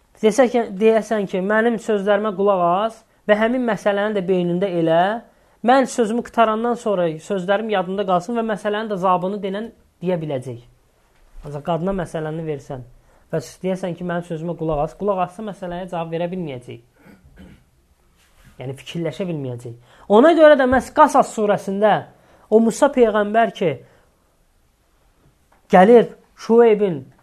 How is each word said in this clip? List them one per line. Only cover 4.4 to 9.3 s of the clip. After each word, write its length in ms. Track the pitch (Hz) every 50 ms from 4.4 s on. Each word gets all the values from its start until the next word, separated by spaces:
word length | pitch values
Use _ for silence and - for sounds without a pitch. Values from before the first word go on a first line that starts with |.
| 175 175 175 175 196 202 175 170
elə, 400 | 165 165 165 170 180 196 220 240 - _ _ _ _ _ _ _ -
mən 220 | 226 254 277 254
sözümü 380 | - - - 233 196 233 240 -
qutarandan 520 | - - 233 226 220 214 214 226 240 233
sonra 340 | 233 - 220 202 180 175 165
sözlərim 600 | 156 156 - - 208 190 180 180 202 202 220 226
yadında 360 | 208 190 185 175 190 196 208
qalsın 340 | 190 185 175 175 - 240 233
və 60 | 226 220 214
məsələnin 360 | 185 - 214 208 208 220 220
də 100 | 208 180
cavabını 400 | 180 196 180 180 175 185